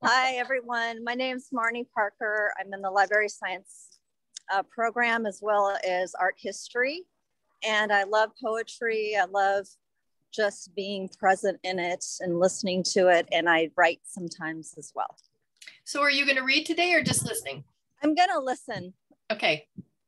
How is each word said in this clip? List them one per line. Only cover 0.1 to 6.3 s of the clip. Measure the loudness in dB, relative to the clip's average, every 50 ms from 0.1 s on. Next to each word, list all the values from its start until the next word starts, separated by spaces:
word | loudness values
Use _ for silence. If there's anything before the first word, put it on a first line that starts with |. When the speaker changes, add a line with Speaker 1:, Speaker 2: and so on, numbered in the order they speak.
| 4 4 2 2 0
Speaker 1:
everyone. | -2 -2 -2 -2 -4 -4 -4 -4 -2 -2 -2 -4 -6 -6
My | -4 -4
name's | -2 -2 -2 -4 -6 -8 -6
Marnie | -4 -2 0 0 0 -2 -6 -4 -2
Parker. | -2 -2 -2 -2 -4 -4 -2 0 0 0 -2 -2 -4
I'm | -8 -8 -8
in | -6
the | -4 0
library | 2 2 2 4 4 2 2 0
science, | -2 -6 -8 -8 -8 -8 -10 -14 -20 -20 -20 -20 _ _ _ _ _ _ _ _ -20 -16 -8 -4 -2
uh, | -2 -2
program | -2 _ -2 -2 -2 0 0 0 2 2 0 0
as | -4 -6 -4 -2
well | 0 2 2 2 2 0 0 -2
as | 0 0 0 -2 -2 -2
art | 0 0 0